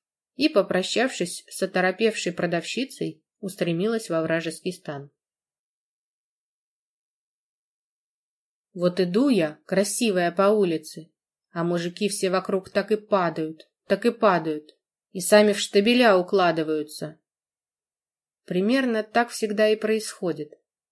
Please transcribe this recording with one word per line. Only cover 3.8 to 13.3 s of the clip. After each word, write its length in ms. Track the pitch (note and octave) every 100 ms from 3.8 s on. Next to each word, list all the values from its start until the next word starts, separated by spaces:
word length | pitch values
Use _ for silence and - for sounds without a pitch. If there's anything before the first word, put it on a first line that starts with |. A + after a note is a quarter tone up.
| G3+ A3+ A3
во 100 | E3
вражеский 520 | D#3+ E3 E3 D#3+ F#3+
стан. 380 | F3+ - C#3+ C#3+ _ _ _ _ _ _ _ _ _ _ _ _ _ _ _ _ _ _ _ _ _ _ _ _ _ _ _ _ _ _ _ _ _ _ _ _
Вот 240 | F3+ F3 F3
иду 300 | F#3 F#3 C#4+
я, 320 | A3 D#3 D3+ -
красивая, 640 | F#3+ G3+ - A#3 F#3 E3+
по 160 | F3 G3
улице, 640 | G#3+ F#3+ D#3+ D#3 - D#3+ _ _ _ _
А 80 | E3+
мужики 460 | E3+ F3 E3+ F3 G#3
все 220 | G3 F#3+
вокруг 380 | F#3 F#3 G3 F#3
так 220 | G#3 G3
и 60 | G#3+
падают, 720 | G#3 G3+ E3+